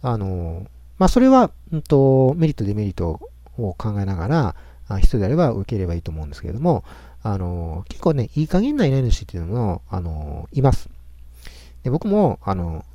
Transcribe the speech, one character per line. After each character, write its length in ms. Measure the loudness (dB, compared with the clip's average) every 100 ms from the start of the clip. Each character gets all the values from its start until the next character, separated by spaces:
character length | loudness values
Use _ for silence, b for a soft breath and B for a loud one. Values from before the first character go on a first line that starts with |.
あ 160 | -4 -2
の、 480 | -2 -4 -6 -8 -12 -18 -20 2
ま 80 | 4
あ、 20 |
そ 120 | 6
れ 100 | 6
は、 220 | 6 4 0 -8
う 60 | -8
ん 40 |
と、 520 | 2 4 6 6 4 4
メ 120 | 0
リ 60 |
ッ 20 | 0
ト、 80 |
デ 100 | -4
メ 100 | -2
リ 80 | -4
ッ 20 |
ト 260 | -2 -4 -4 -10 -20 -16 -8
を 160 | -6 -4
考 240 | -4 -2
え 60 | -2
な 100 | -4
が 120 | 0
ら、 280 | 0 0 b b b -8
あ、 120 | 4
必 160 | 4 6
要 40 |
で 60 | 2
あ 20 |
れ 60 | 2
ば 160 | 2
受 240 | 0 -4 -4
け 40 |
れ 80 | -4
ば 60 |
い 60 | -4
い 20 |
と 100 | -6
思 120 | -8
う 20 | -10
ん 40 |
で 60 | -10
す 60 |
け 60 | -10
れ 40 |
ど 60 | -2
も、 240 | 0 0 B B B B
あ 140 | -6 -4
の、 480 | -4 -6 -6 -8 -10
結 140 | -4
構 120 | 0
ね、 160 | 0 -2 -2
い 80 |
い 40 | 0
加 120 | 0
減 160 | 0 2
な 100 | 2
依 60 |
頼 120 | 2
主 200 | 2 0
っ 20 | -2
て 120 | -8
い 20 |
う 60 | -4
の 80 |
も、 280 | -2 -2 -2 -6
あ 100 | -6
の、 480 | -6 -6 -8 -10 -6
い 100 | 2
ま 120 | 4
す。 160 | 2 0 -12 -20 -20 -20 B B B B -10
で、 60 | -4
僕 180 | -2 0
も、 320 | 2 2 0
あ 100 | -4 -4
の、 280 | -4 -6 -10